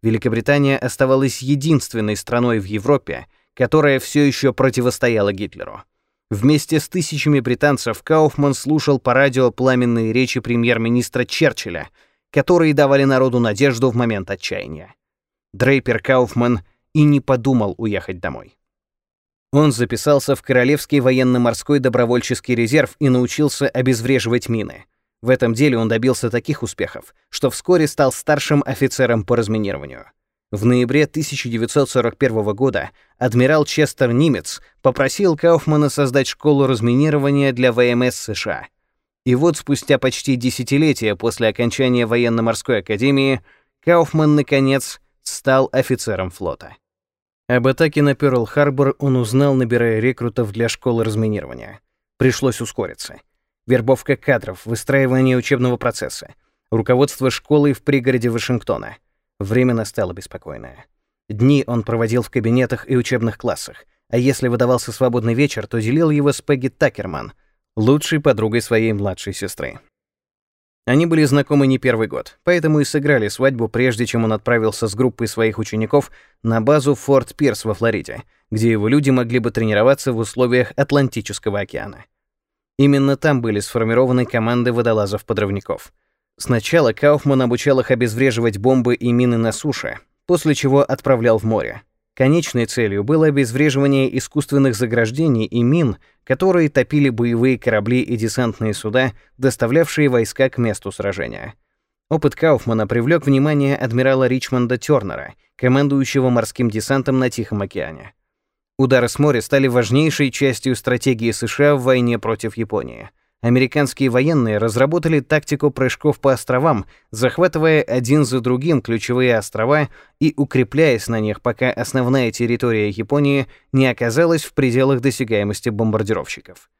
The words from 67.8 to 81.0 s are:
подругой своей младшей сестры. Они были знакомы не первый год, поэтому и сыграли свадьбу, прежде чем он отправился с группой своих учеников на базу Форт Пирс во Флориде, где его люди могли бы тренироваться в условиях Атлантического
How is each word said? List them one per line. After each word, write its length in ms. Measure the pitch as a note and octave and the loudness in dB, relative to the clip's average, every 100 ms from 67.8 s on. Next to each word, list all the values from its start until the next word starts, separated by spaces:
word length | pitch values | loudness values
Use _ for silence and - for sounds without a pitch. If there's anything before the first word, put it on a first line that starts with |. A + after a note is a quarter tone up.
| G#2+ D3 - D#3 | 2 2 2 0
подругой 420 | D3 A2 A2 A#2 | 0 0 0 -2
своей 300 | - A2+ A2+ | 0 0 2
младшей 400 | G#2 G2 F#2 - | -2 -4 -6 -10
сестры. 460 | - F#2+ - B1+ - _ _ _ _ _ _ _ _ _ _ | -8 -10 -8 -10 -12 _ _ _ _ _ _ _ _ _ _
Они 220 | - C3 E3+ | 0 0 2
были 160 | D#3+ | 2
знакомы 440 | D3 C#3+ C#3 D3 C#3 | 2 2 2 2 2
не 100 | C3 | 2
первый 300 | B2+ A2+ A2+ | 0 0 -2
год, 320 | B1+ - _ | -6 -12 _
поэтому 380 | - F3 D#3 D3+ | 0 0 2 2
и 40 | |
сыграли 440 | C#3+ D3+ C#3+ C#3 G#2 | 0 -2 0 0 0
свадьбу, 400 | - C3 B2+ A2+ | 0 -2 0 -4
прежде 380 | A2+ B2+ A2 A#2 | 0 0 0 -2
чем 180 | A#2 | 0
он 80 | A2+ | 0
отправился 560 | G#2+ - A#2+ A2 G#2 A2+ | -2 0 0 0 -2 -6
с 60 | G#2 | 0
группой 320 | B2 - A2+ | -2 0 -6
своих 300 | - A2+ G#2+ | -2 -2 -2
учеников 500 | G#2+ A2 A2 C#3+ - - _ _ | -6 -4 0 0 0 -12 _ _
на 180 | A2+ A2+ | -2 0
базу 360 | A2+ D3+ C3+ C#3 | 2 2 2 -2
Форт 400 | - C#3 B2 - | 2 0 0 -2
Пирс 280 | C#3+ G#2 | -2 -2
во 100 | A2+ | -6
Флориде, 500 | G2+ A#2 G#2+ - - - _ _ | -2 -2 -2 -8 -14 -18 _ _
где 220 | A2 A2+ | 0 0
его 160 | A2 G#2 | 2 2
люди 220 | C#3+ C#3 | 2 2
могли 280 | B2+ A#2+ B2 | 0 0 -2
бы 140 | A#2 | -2
тренироваться 600 | A2 A2+ G#2 A#2 C#3 - | -2 0 2 4 2 0
в 60 | A2+ | -4
условиях 540 | A2+ - B2 B2 B2 | -6 -2 0 2 0
Атлантического 840 | - C#3+ C#3+ | -2 0 2